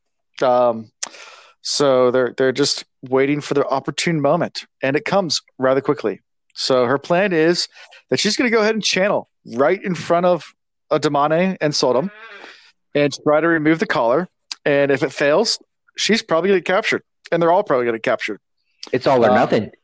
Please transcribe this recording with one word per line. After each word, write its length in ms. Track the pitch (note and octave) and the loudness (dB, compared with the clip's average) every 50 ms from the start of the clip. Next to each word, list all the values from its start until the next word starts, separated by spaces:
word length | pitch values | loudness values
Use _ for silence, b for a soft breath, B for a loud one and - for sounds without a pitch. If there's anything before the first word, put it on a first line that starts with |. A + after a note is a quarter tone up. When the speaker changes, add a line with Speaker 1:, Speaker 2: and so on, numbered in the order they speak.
| _ _ _ _ _ _ _ - | _ _ _ _ _ _ _ -2
Speaker 1:
Um, 500 | C#3+ B2+ B2 B2 B2 B2 A#2 A2+ A2+ - _ _ - B B B B B B B B B B B | 0 2 2 4 2 2 0 -2 -10 -16 _ _ -14 B B B B B B B B B B B
so 500 | _ - - - D3+ C#3 C3 B2+ B2+ B2 | _ -8 -2 0 2 2 4 4 4 4
they're, 220 | A#2 C3 B2+ A#2 - | 2 2 0 -2 -2
they're 140 | - C3 C3 | 0 0 0
just 320 | B2 C3 C#3+ - - - - _ _ _ - | 2 0 -2 -2 -2 -6 -10 _ _ _ -8
waiting 360 | B2+ C3 C3 C3+ C#3 D3 D3 | -2 0 0 2 0 0 -4
for 140 | C#3 - D3 | -4 -2 -2
the 120 | C#3+ C3 | -2 0
opportune 540 | - C3+ C3+ - - C#3+ - - F3 E3+ D3+ | 0 -2 -4 -4 -6 -8 -4 -4 -2 -2 0
moment, 440 | C#3 C#3 D#3+ E3+ C#3 G2+ - - - _ _ _ - | 0 0 0 0 -2 -4 -8 -14 -18 _ _ _ -4
and 140 | C3 C3+ | -2 -2
it 80 | D3+ - | -2 -2
comes 340 | - F3 G3 F#3+ D3+ - - - _ _ | 0 -2 -2 0 -2 -6 -6 -8 _ _
rather 220 | - B2+ C3 C3 C#3 | -2 0 2 2 2
quickly. 380 | - - C#3+ - - G#2+ F#2+ - _ _ _ _ _ _ _ | 0 -2 -4 -2 -2 -4 -4 -4 _ _ _ _ _ _ _
So 320 | - - - C3+ B2+ B2 | -8 -2 0 2 2 2
her 120 | A#2 C3+ C3+ | 2 0 -2
plan 320 | - - F3 F3 G3+ G3+ F3+ | -2 -2 0 0 0 0 2
is 340 | D#3 D#3 E3+ F3 - - B B B B B B B B _ | 2 2 2 2 0 -4 B B B B B B B B _
that 100 | C3 - | -2 0
she's 160 | - G3+ G#3 | 0 -2 0
gonna 140 | - C#4 A#3+ | 0 0 0
go 100 | A3 A3+ | 2 2
ahead 140 | G#3 G#3+ A3+ | 0 0 -2
and 80 | A3 - | -2 -2
channel 460 | - - F#3+ F#3 G#3 E3+ A#2+ - _ _ _ _ - A2 | -2 0 0 0 0 0 -2 -4 _ _ _ _ -10 -2
right 260 | A#2+ C#3 D#3 F#3+ G3+ | 0 2 2 2 0
in 140 | - F3+ F3 | -2 -6 -6
front 300 | D3 C3 - E3+ F3 F3+ | -6 -2 0 0 2 2
of, 180 | F3+ F3+ D#3 - - _ _ _ _ _ _ _ _ | 2 0 0 -2 -12 _ _ _ _ _ _ _ _
uh, 80 | D3 D3+ | -2 0
Damane 560 | C3 D3+ D3 C#3+ C#3+ D3+ D#3+ E3 F#3 F#3+ F#3 - | 0 0 0 0 0 2 2 0 0 0 -2 -2
and 120 | D#3+ D3+ D3+ | -4 -4 -2
Sodom 380 | - - C3 A#2+ A#2+ D#3 G3 - B B B B B B B B B B B B _ _ _ _ | 0 0 0 0 0 -2 -4 -8 B B B B B B B B B B B B _ _ _ _
and 180 | C#3+ D3 C#3+ - - - | -2 0 0 -2 -2 0
try 160 | D#3 D3 D3+ | 0 2 2
to 80 | D#3 | 2
remove 320 | E3+ E3 D#3+ D3 D3+ E3 E3 | 2 0 2 2 2 2 0
the 60 | A3 | 0
collar. 400 | - - D#3 A#2+ A2+ B2 D#3+ F#3 - _ _ _ _ - - _ | -2 -2 0 2 2 2 0 -2 -4 _ _ _ _ -20 -6 _
And 260 | D3+ C#3+ C#3+ C#3+ C#3 | 0 2 2 2 2
if 100 | C#3 B2+ | 0 0
it 100 | D#3 D3 - | -2 -6 -4
fails, 440 | - D3+ C#3+ D3+ F3 A#3 - - - - _ _ _ _ _ _ | -2 0 2 2 2 2 0 -4 -6 -8 _ _ _ _ _ _
she's 240 | - - - G#3 A3+ | -6 -2 0 0 -2
probably 280 | - - E3 D#3+ F3 G3 | 0 -2 -2 0 2 2
gonna 100 | G3 F3+ | 0 0
get 60 | D#3+ - | 0 0
captured, 320 | F#3 G3+ A3 - C3 G#2 - _ _ _ _ - | -2 -2 0 -2 -4 -4 -6 _ _ _ _ -4
and 100 | F3 E3 | 0 0
they're 100 | E3+ E3 | 2 4
all 120 | E3+ G3 G3+ | 2 2 2
probably 220 | - D3+ B2+ B2 | 0 0 0 0
gonna 120 | A#2+ A2+ A2 | -2 -2 -2
get 40 | - | -2
captured. 380 | C3 A#2 - - - G2+ - _ _ _ _ _ _ _ _ - - | -2 -2 -2 -4 -8 -10 -10 _ _ _ _ _ _ _ _ -10 -6
Speaker 2:
It's 160 | - B2+ - | -6 -2 2
all 180 | D#3 C3+ B2+ A#2 | 2 4 4 4
or 40 | B2 | 4
Speaker 1:
Um, 60 | B2+ | 4
Speaker 2:
nothing. 360 | B2 C3 C3+ - B2+ G#2 - - _ | 4 2 2 0 -2 -2 -4 -12 _